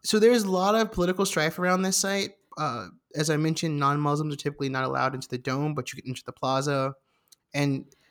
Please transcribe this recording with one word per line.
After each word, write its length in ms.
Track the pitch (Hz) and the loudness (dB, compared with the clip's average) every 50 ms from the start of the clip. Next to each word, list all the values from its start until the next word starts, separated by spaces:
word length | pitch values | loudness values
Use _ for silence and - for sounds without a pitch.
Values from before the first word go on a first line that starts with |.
| _ | _
so 160 | - - 220 | 2 2 6
there's 240 | 208 233 247 240 214 | 8 8 6 6 2
a 80 | 196 | 2
lot 240 | 185 180 185 196 208 | 0 2 2 4 4
of 160 | 226 226 214 | 2 2 0
political 340 | - - 175 175 185 185 196 | 0 0 0 0 2 0 0
strife 320 | 190 - 170 151 160 165 - | 0 0 0 0 0 0 0
around 240 | 180 180 185 185 190 | 0 0 2 2 2
this 140 | 190 190 - | 0 0 0
site. 340 | - 196 196 196 196 - - _ _ _ - - | 0 0 0 -2 -2 -4 -6 _ _ _ -8 -6
Uh, 300 | 151 147 120 117 98 87 - - _ _ - | -4 -4 -4 -6 -8 -10 -14 -20 _ _ -4
as 140 | 147 156 151 | -4 0 0
I 80 | 156 147 | 2 2
mentioned, 420 | 156 160 160 - - 165 151 143 | 2 0 0 0 -2 -4 -2 0
non-Muslims 540 | 143 139 143 147 147 147 143 147 156 151 143 | 2 2 2 2 2 0 0 0 -2 -4 -6
are 40 | 139 | -4
typically 320 | - 147 143 - 139 135 | -6 -6 -4 -4 -4 -4
not 140 | 131 131 131 | -2 -2 -2
allowed 320 | 131 135 131 131 131 127 | -2 0 0 0 0 -2
into 120 | 127 131 - | -4 -10 -8
the 100 | - 127 | -8 -6
dome, 360 | 123 - 131 135 143 156 151 | -4 -4 -2 -2 -2 -2 -2
but 200 | 143 131 - - | -4 -6 -8 -10
you 80 | 131 | -12
can 80 | - 127 | -8 -10
enter 140 | 127 - - | -10 -10 -10
the 60 | - | -16
plaza. 640 | 135 _ - 131 131 135 139 147 143 139 135 135 139 _ _ _ _ _ _ _ - _ _ _ _ | -12 _ -2 0 0 0 0 0 0 0 -2 -2 -4 _ _ _ _ _ _ _ -20 _ _ _ _
And 320 | 143 143 143 135 135 - - - _ _ _ | 0 0 0 0 -2 -6 -12 -20 _ _ _